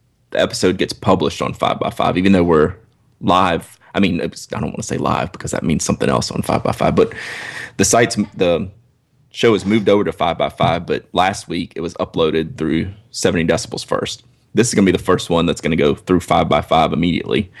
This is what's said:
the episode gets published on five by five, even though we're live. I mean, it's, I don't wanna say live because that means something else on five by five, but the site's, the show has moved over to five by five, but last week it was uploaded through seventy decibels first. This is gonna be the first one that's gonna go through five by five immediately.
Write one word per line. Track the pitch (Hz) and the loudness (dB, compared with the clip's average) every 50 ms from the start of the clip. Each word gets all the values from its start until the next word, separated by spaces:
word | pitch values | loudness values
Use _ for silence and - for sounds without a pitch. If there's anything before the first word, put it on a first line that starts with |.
| _ _ _ _ _ _ | _ _ _ _ _ _
the | - - | -2 0
episode | - - - - - 95 95 92 | 0 0 0 0 0 0 2 0
gets | - - - | -2 -4 -6
published | - - 110 95 87 - 71 - - | -2 0 2 2 2 2 -2 -4 -4
on | - - - | -6 -6 -4
five | - - - - - | -2 -2 -2 -2 -2
by | - - | -4 -4
five, | - - - - - | -2 -2 0 0 0
even | 85 92 98 | 2 2 4
though | 98 92 87 | 4 4 4
we're | 87 82 76 76 92 92 - - _ _ _ _ _ _ - | 4 4 4 4 2 0 -4 -16 _ _ _ _ _ _ -6
live. | - 110 92 92 98 92 85 82 - - - _ _ - - | 0 2 2 4 4 2 0 -2 -4 -8 -18 _ _ -6 -2
I | 92 | 0
mean, | 101 90 - 80 | 0 2 0 -2
it's, | - 82 - - - - - | -4 -6 -8 -10 -12 -10 -8
I | - | -6
don't | 82 76 | -6 -6
wanna | - - - | -6 -8 -8
say | - - - | -6 -6 -4
live | 71 69 - 65 65 - | -2 -2 -2 -2 -2 -4
because | - - - - | -6 -10 -10 -8
that | - - - | -6 -4 -2
means | 80 78 - - | -2 -2 -2 -2
something | - - - - - | -2 -2 -2 0 0
else | 69 60 - - | 0 0 -2 -4
on | - - - | -6 -6 -4
five | - - - - | -2 -2 -2 -2
by | - - | -2 -2
five, | - 78 78 82 | 0 0 0 2
but | - - - - - - - - - - - - - - - - - | 2 2 0 0 -6 -12 -12 -12 -12 -12 -12 -12 -14 -14 -8 -2 -2
the | 98 | 0
site's, | - - 117 120 - - - 104 - - | 2 4 4 2 2 2 -2 -4 -4 -2
the | - 95 87 85 82 92 95 - - _ _ _ _ _ _ _ _ _ _ | -2 0 2 2 0 -2 -6 -10 -14 _ _ _ _ _ _ _ _ _ _
show | - - - 117 110 | -4 0 2 4 4
has | 95 90 | 2 2
moved | 98 107 117 101 - | 2 0 2 4 4
over | 101 104 101 | 4 4 2
to | 90 | 0
five | 80 - 82 85 82 - | -2 -2 -2 -2 0 0
by | 73 69 | -2 -2
five, | - - 82 85 85 85 85 | -2 0 0 2 0 0 -2
but | - 78 - - _ | -2 -4 -4 -4 _
last | - 90 90 95 101 - - - | 0 0 2 2 0 -2 -6 -8
week | 85 87 90 - - | -6 -6 -6 -6 -8
it | - | -8
was | 80 85 - | -8 -8 -6
uploaded | - 92 - - 87 82 80 76 80 80 82 - | -6 -6 -4 -2 0 0 0 0 0 -2 -4 -4
through | - 80 78 76 82 87 92 95 - - _ | -4 -2 -2 0 0 -2 -4 -6 -12 -18 _
seventy | - - - 95 90 90 82 | -6 -2 0 0 2 2 2
decibels | 85 82 - - - - - - | 2 0 0 -2 -6 -10 -10 -6
first. | - - - - - - - _ _ _ _ _ _ - | -4 -4 -4 -4 -6 -8 -12 _ _ _ _ _ _ 0
This | 101 117 123 | 0 2 2
is | - | 2
gonna | - 101 | 4 4
be | 92 | 4
the | 85 82 | 4 2
first | - - 92 87 - - | 2 0 0 0 0 0
one | 85 85 82 | 0 0 2
that's | 82 73 - | 0 -2 -2
gonna | - 80 80 | -2 -2 0
go | 73 71 73 67 | 2 2 2 0
through | - - - 92 87 | 0 0 0 0 2
five | - - 87 82 85 78 | 2 2 0 2 2 2
by | 73 76 | 2 0
five | 78 - 80 80 78 76 | 0 2 2 2 2 2
immediately. | 78 71 85 87 80 - - - 55 65 - - - - | 0 0 0 0 0 -2 -2 -2 -2 -2 -2 -4 -8 -18